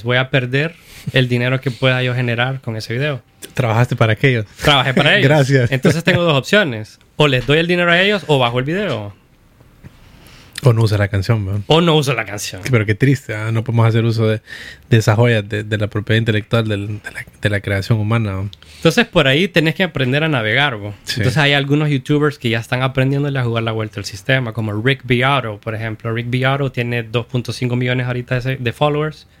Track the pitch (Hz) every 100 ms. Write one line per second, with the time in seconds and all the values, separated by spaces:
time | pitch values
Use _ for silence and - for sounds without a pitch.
0 | 113 123 131 139 123 135 156 170 - -
1 | - 131 127 123 123 131 - 113 131 127
2 | 127 123 123 117 123 135 - 110 - 117
3 | 147 131 - _ - - 123 110 123 117
4 | 113 107 143 120 104 - - 143 127 127
5 | 147 196 160 151 131 139 120 135 170 156
6 | 175 175 175 143 123 202 180 113 107 -
7 | _ - 151 131 120 147 170 175 175 170
8 | 190 208 - 143 120 120 135 175 208 117
9 | 101 - _ _ _ _ - _ - -
10 | - - - - - - 131 113 113 104
11 | 101 101 95 113 95 104 101 156 170 156
12 | 135 120 101 101 - 95 95 127 107 104
13 | 131 135 - 107 110 113 110 117 113 113
14 | 113 113 110 107 - - - - - 113
15 | 110 107 120 113 101 107 107 107 104 107
16 | 101 110 113 107 104 117 110 104 101 104
17 | - - - - 104 101 98 98 95 113
18 | 104 117 107 95 98 - - - 165 160
19 | 233 180 135 135 190 180 160 156 190 143
20 | 127 139 160 139 107 117 143 113 101 101
21 | - - 110 139 143 143 139 143 151 139
22 | - 147 147 139 120 113 113 127 131 127
23 | 131 139 143 135 120 117 113 110 107 -
24 | 98 98 - 131 120 107 110 104 120 135
25 | 120 123 131 139 113 104 - 110 113 107
26 | 117 113 120 123 131 139 139 131 120 120
27 | 110 120 113 127 117 117 127 123 123 127
28 | 123 123 123 127 123 131 120 107 147 147
29 | 151 151 - _